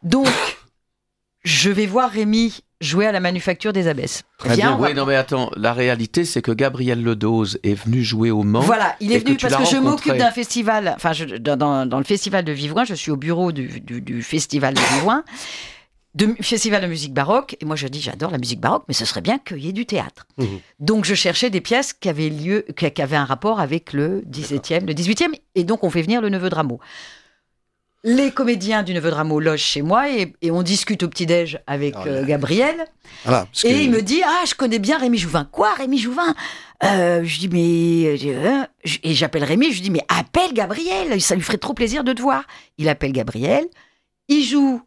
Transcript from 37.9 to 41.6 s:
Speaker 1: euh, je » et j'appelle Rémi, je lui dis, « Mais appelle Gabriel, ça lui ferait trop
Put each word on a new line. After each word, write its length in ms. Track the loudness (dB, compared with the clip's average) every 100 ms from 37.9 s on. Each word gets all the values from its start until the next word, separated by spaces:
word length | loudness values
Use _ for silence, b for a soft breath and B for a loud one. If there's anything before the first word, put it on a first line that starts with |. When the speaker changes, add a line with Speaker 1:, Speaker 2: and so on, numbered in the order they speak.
| 4 2 0 -2
Speaker 1:
euh, 320 | -2 0 0 -2 _
je » 140 | -8 -6
et 120 | 0
j'appelle 280 | 0 0 0
Rémi, 240 | 0 2 2
je 60 | 0
lui 40 |
dis, « 100 | -2
Mais 140 | -2 0
appelle 440 | -2 0 0 0
Gabriel, 640 | 0 -2 -4 -4 -4 -2 0
ça 120 | 0
lui 60 | 0
ferait 140 | -2
trop 160 | -4